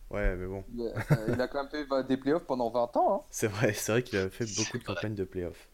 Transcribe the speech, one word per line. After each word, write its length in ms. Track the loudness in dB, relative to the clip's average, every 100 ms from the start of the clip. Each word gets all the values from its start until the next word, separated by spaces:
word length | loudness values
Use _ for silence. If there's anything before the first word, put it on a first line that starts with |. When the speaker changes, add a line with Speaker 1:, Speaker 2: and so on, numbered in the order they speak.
| -8
Speaker 1:
Ouais, 260 | 0 2 2
mais 100 | -2
bon. 180 | -6 -6
Speaker 2:
il 100 | -6
a, 120 | -4 -2 2
euh, 180 | 2 4
il 80 | 0
a 80 | 0
quand 140 | -2
même 80 | -4
fait, 140 | -6 -2
bah, 160 | 0
des 140 | 2 2
playoffs 300 | 2 0 0
pendant 240 | -2 0
vingt 260 | 0 2 4
ans, 260 | 4 2
hein. 40 | -2
Speaker 1:
C'est 180 | -2 -2
vrai, 240 | 2 2
c'est 180 | 2 2
vrai 120 | 2
qu'il 120 | 2 0
a 100 | 0
fait 160 | -2 -4
Speaker 3:
C'est 80 |
Speaker 1:
beaucoup 240 | -2 -2 -4
de 60 |
Speaker 3:
vrai. 0 |
Speaker 1:
campagnes 320 | -4 -4 -2 -2
de 80 |
playoffs. 440 | -4 -4 -4 -6 -16